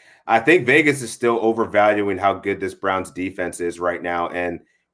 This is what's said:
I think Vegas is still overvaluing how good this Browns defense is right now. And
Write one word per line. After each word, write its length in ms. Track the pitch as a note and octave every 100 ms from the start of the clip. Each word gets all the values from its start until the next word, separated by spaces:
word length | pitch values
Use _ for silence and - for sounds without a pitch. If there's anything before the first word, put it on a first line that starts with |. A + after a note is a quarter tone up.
| _ _ -
I 140 | A#2+
think 260 | D3 F3 A#2+
Vegas 340 | D3 D3+ C3+
is 120 | A#2
still 260 | - A#2+ A#2
overvaluing 800 | A2+ A2+ G#2 G#2 G#2 G#2 G2+ F#2
how 160 | G2
good 240 | F#2 G2+ G2
this 160 | F#2+
Browns 380 | - G2 F#2+ F2+
defense 480 | - F#2 F#2 F2 -
is 180 | F2 E2+
right 240 | F2 F2
now. 280 | F2 F2 E2+
And 280 | F2+ F2 E2+ - _ _